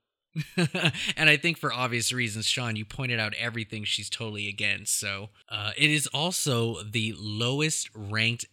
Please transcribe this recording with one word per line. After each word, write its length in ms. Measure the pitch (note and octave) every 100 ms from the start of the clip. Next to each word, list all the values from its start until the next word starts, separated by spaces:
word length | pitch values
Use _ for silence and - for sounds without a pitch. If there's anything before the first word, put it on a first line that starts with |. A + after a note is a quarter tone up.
| _ _ _ D#3+
<laughs> 220 | - F#3 E3+ F3+ D#3+ - - -
And 140 | D3+
I 80 | D3+
think 200 | E3+ D#3+
for 140 | C#3+
obvious 400 | A#2+ B2+ A#2 -
reasons, 340 | B2+ A2+ G#2+ -
Sean, 300 | - A#2 G#2+
you 80 |
pointed 380 | G#2+ - B2+ A#2
out 120 | G#2+ E2+
everything 500 | A#2+ A2+ G#2+ A2 G#2
she's 240 | - G2+
totally 400 | - A2+ G#2 G2+
against. 500 | G#2 G#2 G2+ - -
So, 300 | G2+ G2 G#2 _ -
uh, 240 | G#2 G#2 -
it 120 | D3+
is 180 | D3+ -
also 760 | C#3 F3 F3+ D3 A#2 A#2 F2
the 320 | G#2 A2+ A2 G2
lowest 720 | G#2+ G#2+ A#2+ C#3 D#3 D3+ - A2
ranked 500 | G2+ A2 A2+ A#2 -